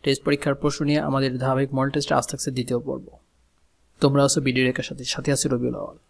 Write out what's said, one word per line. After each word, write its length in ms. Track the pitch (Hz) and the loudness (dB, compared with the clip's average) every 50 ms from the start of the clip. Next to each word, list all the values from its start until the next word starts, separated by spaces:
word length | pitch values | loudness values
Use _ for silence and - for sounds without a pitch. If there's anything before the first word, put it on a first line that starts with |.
| - | 0
টেস্ট 160 | 139 139 - - | 0 -2 0 2
পরীক্ষার 300 | 143 143 143 - 147 139 | 0 0 2 0 -2 -2
প্রশ্ন 260 | 139 - 147 143 - 156 | 2 0 -2 0 0 0
নিয়ে 160 | 143 147 151 | 2 2 2
আমাদের 300 | 151 151 135 135 135 135 123 127 | 2 0 0 0 0 0 -2 -2
ধারাবাহিক 320 | 127 131 131 131 139 135 139 | 0 0 2 2 0 0 0
মডেল 160 | 131 135 139 | 0 0 0
টেস্ট 180 | 143 151 139 - | 0 -2 0 2
আজ 120 | 147 - 123 - | 2 2 2 0
থাকছে 200 | - 135 - 147 | -6 -6 -6 -4
দ্বিতীয় 280 | 127 127 120 127 127 120 | -4 -4 -2 -2 -2 -2
পর্ব। 260 | 135 135 131 - - - - - _ _ _ _ _ _ _ _ _ _ _ _ _ _ _ _ | -2 -4 -6 -6 -8 -14 -20 -20 _ _ _ _ _ _ _ _ _ _ _ _ _ _ _ _
তোমরা 200 | - 139 135 143 139 | 2 4 4 4 4
আছো 140 | 139 - 156 | 4 2 2
বিডি 200 | 135 131 123 127 | 0 2 2 2
রেখার 240 | 131 127 127 - 127 - | 2 2 2 -2 -6 -8
সাথে, 140 | - - 127 | -10 -10 -6
সাথে 260 | - - - 135 - | -6 -6 -4 0 0
আছি 140 | 143 135 - 143 | 0 0 2 0
রবিউল 280 | 131 120 123 123 117 101 | 0 0 0 -2 -4 -4
আওয়াল। 200 | 95 - - - _ | -8 -10 -12 -18 _